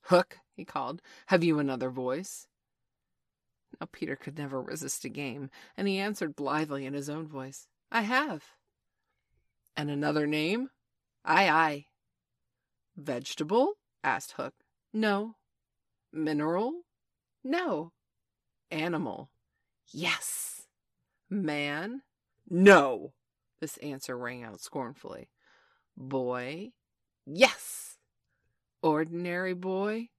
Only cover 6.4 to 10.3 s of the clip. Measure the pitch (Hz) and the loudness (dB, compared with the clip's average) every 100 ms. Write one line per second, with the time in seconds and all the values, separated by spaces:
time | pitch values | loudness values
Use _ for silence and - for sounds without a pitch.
6.4 | 139 151 156 139 131 143 143 147 160 143 | -2 0 -2 -4 -4 -6 -6 -8 -8 -10
7.4 | 131 139 - _ _ 226 214 254 294 156 | -10 -14 -20 _ _ 0 2 0 0 -6
8.4 | - _ _ _ _ _ _ _ _ _ | -10 _ _ _ _ _ _ _ _ _
9.4 | _ _ _ - 147 143 147 151 147 | _ _ _ -6 -4 0 0 2 2